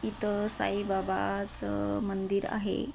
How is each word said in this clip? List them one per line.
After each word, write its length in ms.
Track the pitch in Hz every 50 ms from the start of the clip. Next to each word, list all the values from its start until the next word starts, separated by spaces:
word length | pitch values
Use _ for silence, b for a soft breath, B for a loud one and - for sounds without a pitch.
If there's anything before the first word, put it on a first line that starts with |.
| -
इथं 440 | 214 208 - - 208 208 202 208 220
साईबाबाचं 1600 | - - 208 196 196 202 208 208 196 190 190 190 190 190 196 196 196 196 202 202 - - - 202 202 202 202 202 202 202 208
मंदिर 420 | 196 196 190 190 190 196 196 - -
आहे. 360 | - 220 202 208 185 202 226 254 294